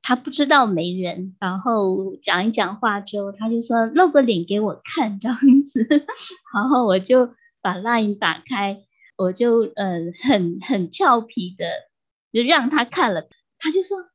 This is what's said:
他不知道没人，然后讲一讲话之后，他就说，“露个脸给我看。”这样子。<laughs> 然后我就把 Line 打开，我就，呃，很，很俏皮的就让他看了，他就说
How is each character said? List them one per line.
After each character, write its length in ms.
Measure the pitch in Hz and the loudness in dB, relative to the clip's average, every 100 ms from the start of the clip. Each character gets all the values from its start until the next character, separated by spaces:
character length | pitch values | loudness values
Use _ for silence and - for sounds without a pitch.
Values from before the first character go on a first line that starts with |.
他 140 | - 254 | -2 -4
不 140 | - | -4
知 160 | 262 277 | -4 2
道 200 | 285 233 | 4 4
没 260 | 175 175 | 0 -2
人， 440 | 185 180 175 190 185 | -4 -6 -8 -12 -6
然 220 | 190 190 | -6 -4
后 540 | 240 226 196 190 190 190 | -2 0 0 -2 -4 -8
讲 300 | - 175 214 | -2 0 0
一 40 | |
讲 260 | 220 185 208 | 0 -4 -2
话 200 | 226 202 | -2 -2
之 220 | 202 208 | -6 -8
后， 100 | 202 | -8
他 180 | 202 220 | -6 -4
就 120 | 233 | -4
说 240 | 233 233 226 294 | -2 -2 0 2
，“露 140 | 359 | 4
个 120 | 285 | 4
脸 240 | 240 185 170 | 2 0 0
给 140 | 208 | -2
我 220 | 214 - | -2 -6
看。” 360 | - - 220 202 | -10 -6 -4 -4
这 80 | 226 | -6
样 80 | 233 269 269 | 4 6 6
子。 240 | 285 - 226 | 4 -2 2
<laughs> 680 | 294 - 523 - 370 _ | 2 0 -14 -16 -18 _
然 140 | 214 247 | -4 2
后 160 | 269 226 | 2 2
我 140 | 190 | 0
就 340 | 190 254 240 _ _ _ | 4 4 4 _ _ _
把 160 | 185 185 | -6 -4
Line 400 | 220 233 214 202 | -2 0 0 0
打 260 | 185 - - | -2 -2 -6
开， 380 | 233 202 202 _ _ _ - | -4 -4 -6 _ _ _ -4
我 140 | 185 | -4
就， 300 | 185 233 233 214 - | 0 2 2 0 -4
呃， 360 | 196 170 170 175 | -4 -4 -6 -4
很， 380 | 254 214 175 185 | 0 2 0 -4
很 320 | 185 220 175 | -4 -2 -2
俏 300 | - 370 240 | 0 2 2
皮 340 | 226 - 180 185 | 0 -10 -10 -8
的 80 | 175 - _ _ _ _ _ | -8 -8 _ _ _ _ _
就 80 | 220 | -2
让 260 | 240 311 247 | 2 2 2
他 140 | 302 | -2
看 300 | 247 - 254 | -2 0 0
了， 140 | 175 - _ _ _ | 0 -6 _ _ _
他 120 | 320 | -2
就 100 | 349 | -2
说 140 | 370 392 349 | -2 -8 -10